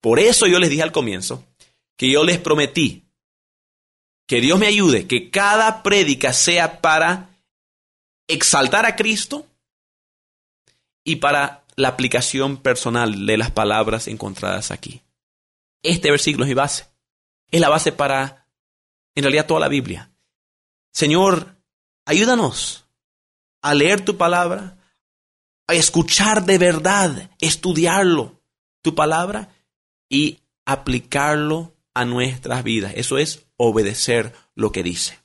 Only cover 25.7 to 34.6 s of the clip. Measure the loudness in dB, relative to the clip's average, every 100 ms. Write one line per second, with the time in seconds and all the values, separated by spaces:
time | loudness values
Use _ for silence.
25.7 | 0 2 0 0 2 2 2 2 4 4
26.7 | 2 0 0 0 -2 -14 _ -4 -2 -2
27.7 | 0 2 2 2 2 -2 _ _ _ _
28.7 | _ -4 0 0 0 -2 -8 -12 _ _
29.7 | _ _ _ _ -2 -2 -4 _ _ -8
30.7 | -6 -4 -6 -4 -4 -2 0 -2 -4 -8
31.7 | _ _ -4 -4 -2 -4 -6 -8 -6 -2
32.7 | -4 -4 -6 -4 -2 -4 -6 _ _ 2
33.7 | 2 0 -2 -2 -2 -2 -12 _ -4